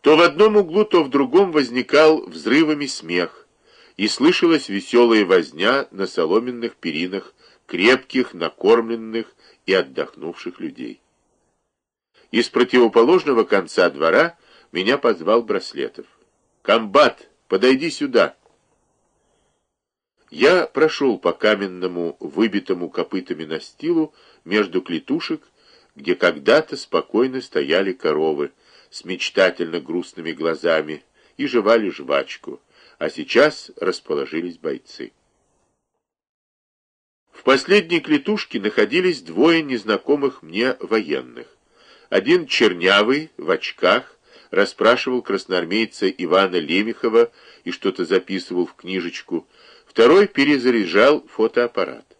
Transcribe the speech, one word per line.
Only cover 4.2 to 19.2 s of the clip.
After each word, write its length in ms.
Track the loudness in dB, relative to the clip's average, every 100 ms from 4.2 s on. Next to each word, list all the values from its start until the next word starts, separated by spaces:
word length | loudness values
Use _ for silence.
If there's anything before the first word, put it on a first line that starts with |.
| 2 4 2 0 -2
весёлая 560 | -8 0 2 4 4
возня 640 | 4 2 0 -2 0 0 -4
на 160 | -8 -6
соломенных 680 | -4 0 0 -2 -8 -10 -8
перинах 580 | -8 -6 -6 -8 -12 _ _ _ _
крепких, 640 | 0 2 2 0 -6 -6
накормленных 960 | -6 -8 _ 2 2 2 -8 -8 -10 -10 _ _ _ -2
и 80 |
отдохнувших 880 | -2 -2 -8 -10 -10 -14 -12 -14 -10
людей. 400 | -12 -12 -16 -16 _ _ _ _ _ _ _ _ _ _ _ _ _
Из 180 | -4 -2
противоположного 960 | 0 2 4 4 4 4 4 2 0
конца 460 | 2 0 -2 0 0
двора 480 | 2 0 2 0 -4 _ _ _
меня 240 | -6 -2 0
позвал 440 | 0 -2 0 0
Браслетов. 640 | 0 -6 -6 -10 -10 -10 -20 _ _ _ _ _
«Комбат, 680 | 0 0 2 4 4 0 -20 _ _
подойди 420 | 2 4 2 0
сюда!» 460 | -6 0 2 0 -2 _ _ _ _ _ _ _ _